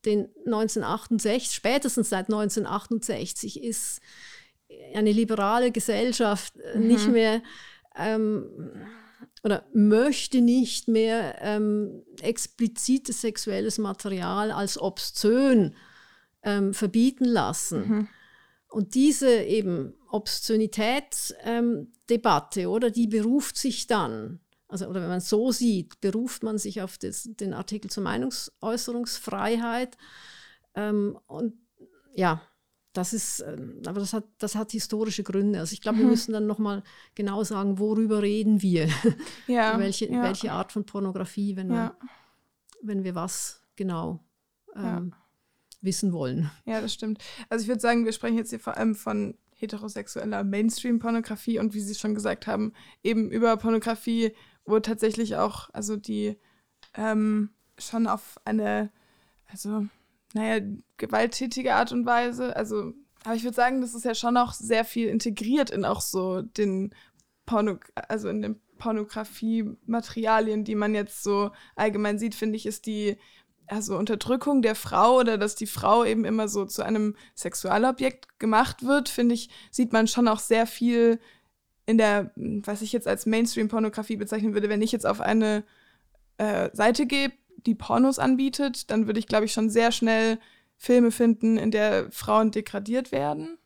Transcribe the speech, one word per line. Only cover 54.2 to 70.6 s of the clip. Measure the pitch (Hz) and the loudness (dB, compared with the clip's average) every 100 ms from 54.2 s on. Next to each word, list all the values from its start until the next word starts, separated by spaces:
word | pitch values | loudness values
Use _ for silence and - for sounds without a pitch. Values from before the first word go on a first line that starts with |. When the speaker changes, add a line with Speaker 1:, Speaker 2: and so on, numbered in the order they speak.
| 220 226 _ _ | 0 -4 _ _
Speaker 2:
wo | - 214 | 0 2
tatsächlich | 220 220 220 214 220 165 | 2 0 0 0 -4 0
auch, | 208 - - | -2 -4 -12
also | - 208 214 | -8 -6 -6
die, | 208 208 208 208 _ _ _ _ - | -6 -4 -4 -6 _ _ _ _ -18
ähm, | - 214 214 214 214 208 _ _ _ | -6 -2 2 2 0 -2 _ _ _
schon | - 226 220 | -8 -2 0
auf | 208 - - - | 0 -6 -14 -2
eine, | 220 208 208 208 _ _ _ _ _ _ | 0 0 0 -2 _ _ _ _ _ _
also, | 196 202 214 208 _ _ _ _ | -12 -6 -4 -4 _ _ _ _
naja, | 214 220 220 202 208 _ - | -4 0 -2 -2 -10 _ -10
gewalttätige | 220 220 233 - 254 254 254 | -2 0 0 -2 -6 -4 2
Art | 202 240 | 2 2
und | 247 233 | 0 2
Weise, | 240 240 240 247 - | 2 0 -4 -4 -4
also, | 214 214 220 - _ _ | -4 -4 -6 -12 _ _
aber | 220 | -6
ich | 226 | -4
würd | 240 | -2
sagen, | 233 247 262 | 2 2 2
das | 247 | -4
ist | 233 240 | -4 -4
ja | |
schon | 226 240 247 | -2 2 2
auch | 247 | 2
sehr | - 226 226 226 | -2 0 0 0
viel | 240 226 | -2 0
integriert | 220 233 202 214 285 269 | 0 -2 -4 0 2 2
in | - | 0
auch | 190 - | -2 -2
so | - 190 185 185 | -2 -2 -2 -4
den | 220 - 202 190 202 - _ _ _ _ | -6 -2 0 0 -4 -10 _ _ _ _
Porno-, | - 220 214 180 - | -2 0 0 -4 -10
also | - - - - | -12 -6 -6 -4
in | 214 | -4
den | 208 214 _ _ | -4 -8 _ _
Pornografie-Materialien, | 233 220 214 220 214 - 220 226 214 226 - 233 226 226 220 220 220 214 | -6 -4 -4 -8 -10 -6 -2 0 -2 -8 -4 -4 -4 -4 2 2 2 -2